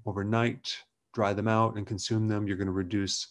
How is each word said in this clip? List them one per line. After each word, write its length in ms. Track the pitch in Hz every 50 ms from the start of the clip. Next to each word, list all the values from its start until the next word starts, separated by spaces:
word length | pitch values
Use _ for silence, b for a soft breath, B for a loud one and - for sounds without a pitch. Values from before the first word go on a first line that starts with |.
| -
overnight, 680 | 110 98 98 98 104 110 113 117 117 - - - - - - - _ _ _ _ _ -
dry 220 | - 110 98 104
them 120 | 98 104
out, 300 | 113 110 110 113 113 -
and 100 | 104 101
consume 400 | - 110 95 - - 117 110 110
them. 220 | 107 107 104 104 101
You're 80 | 98
gonna 160 | 90 98 95 92
reduce, 540 | 95 98 90 95 101 98 95 - - - -